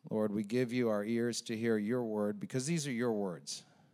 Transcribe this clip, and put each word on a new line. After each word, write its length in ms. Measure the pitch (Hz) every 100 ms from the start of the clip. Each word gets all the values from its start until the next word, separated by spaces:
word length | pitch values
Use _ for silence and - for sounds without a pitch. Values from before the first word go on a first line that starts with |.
| -
Lord, 220 | 110 107
we 100 | 101
give 300 | 104 123 123
you 160 | 123 117
our 160 | 104
ears 360 | 104 117 120 113
to 140 | - 113
hear 220 | 117 110
your 240 | 104 123
word 380 | 117 107 104 104
because 260 | 101 131 131
these 180 | 170 143
are 40 |
your 200 | 117 123
words. 500 | 107 98 78 71 - - - -